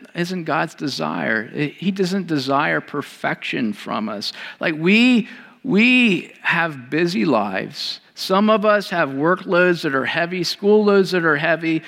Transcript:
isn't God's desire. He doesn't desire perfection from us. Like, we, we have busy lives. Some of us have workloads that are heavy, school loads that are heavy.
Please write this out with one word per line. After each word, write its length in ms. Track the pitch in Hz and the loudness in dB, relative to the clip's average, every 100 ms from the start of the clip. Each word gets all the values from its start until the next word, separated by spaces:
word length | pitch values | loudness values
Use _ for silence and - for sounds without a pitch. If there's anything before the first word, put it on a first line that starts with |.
| - | -10
isn't 300 | 170 175 185 | -6 -4 -4
God's 320 | 156 147 165 - | -2 -2 -2 -6
desire. 720 | 151 131 156 170 135 113 110 | -6 -4 -4 -4 -2 -2 -4
He 420 | - 147 - 180 | -4 -4 -4 -4
doesn't 360 | 190 180 196 170 | -2 -2 -2 -2
desire 520 | 151 127 139 160 156 | -2 0 0 0 -2
perfection 920 | - 143 - - 147 165 - - 113 | -4 -10 -10 -6 -6 -6 -6 -4 -4
from 340 | 101 - 110 107 | -6 -6 -6 -6
us. 260 | 104 - - - - | -6 -10 -10 -14 -4
Like, 160 | 151 151 | -4 0
we, 520 | 170 220 247 247 - - - - | 4 4 6 4 0 -10 -20 -10
we 720 | - 185 240 254 233 175 - - | 0 2 4 4 4 0 -4 -8
have 500 | - 170 165 139 123 | -2 0 -2 -6 -4
busy 340 | 151 175 214 185 | -2 0 0 2
lives. 760 | 113 104 95 110 - - - _ | 2 0 -4 -6 -8 -10 -10 _
Some 380 | - - 190 214 | -10 0 2 4
of 140 | 220 214 | 4 4
us 260 | 208 190 | 2 0
have 180 | 175 143 | -2 -2
workloads 720 | 135 160 190 180 175 180 170 | 0 0 0 0 2 4 2
that 140 | 160 135 | 0 -2
are 100 | 123 | -2
heavy, 380 | 151 170 185 | -2 -2 -4
school 420 | 165 - 202 214 208 | -4 0 4 6 6
loads 240 | 202 175 | 4 4
that 140 | 180 165 | 2 2
are 120 | 143 | 2
heavy. 440 | 165 160 160 160 | 2 0 0 -2